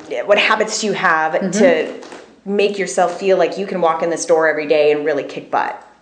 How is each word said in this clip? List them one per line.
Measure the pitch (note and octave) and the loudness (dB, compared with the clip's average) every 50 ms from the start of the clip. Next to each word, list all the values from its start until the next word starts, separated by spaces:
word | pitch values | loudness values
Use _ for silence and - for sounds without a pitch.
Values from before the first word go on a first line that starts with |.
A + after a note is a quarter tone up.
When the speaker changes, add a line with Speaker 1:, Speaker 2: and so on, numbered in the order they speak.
| - - C#3 A#2+ B2 | -12 -10 -8 -6 0
Speaker 1:
what | F#3+ G3+ | 2 2
habits | F3 - - A3 A3+ G#3+ G#3+ - - | 2 4 0 0 0 0 -4 -4 -4
do | A3 | -4
you | G3+ F#3 | -4 -4
have | - F#3 F3 D#3+ D#3+ D#3 D#3+ E3+ | 0 0 2 2 2 0 0 -2
Speaker 2:
Mm-hmm. | - G3 F3+ | -2 -2 -2
Speaker 1:
to | E3+ G#3+ G3+ F3 D#3+ D#3 - - - - - - - - - - - _ _ | 2 4 4 4 4 2 0 -4 -8 -12 -16 -18 -18 -20 -20 -20 -20 _ _
make | G3 G3+ G3+ G3+ G3+ G3+ | -4 0 0 0 0 0
yourself | G3 F3+ F3 - F#3+ F3+ E3+ F3 | -2 -6 -4 0 0 0 0 0
feel | - G3 F#3 F#3+ | -2 0 2 2
like | F3+ E3 D#3+ - | 2 2 0 0
you | F#3+ G3+ | -6 -6
can | G3 F#3+ F3+ | -6 -4 0
walk | E3+ D#3+ E3 - F3 | 0 0 0 0 -2
in | E3+ | -4
the | D#3+ | -2
store | - - - E3 D#3+ D#3+ D#3 | -4 2 2 2 4 4 2
every | D3+ D#3 D3+ | 0 0 0
day | C#3+ D#3+ D3+ D3 D3+ | 0 2 4 4 4
and | D3+ D3 D3 | 2 2 0
really | D#3+ C#3+ C3+ - | -2 -2 -2 -4
kick | - - - - - | -6 -10 -12 -8 -4
butt? | - - - - - - - - _ _ | -2 -2 -2 -2 -6 -12 -16 -20 _ _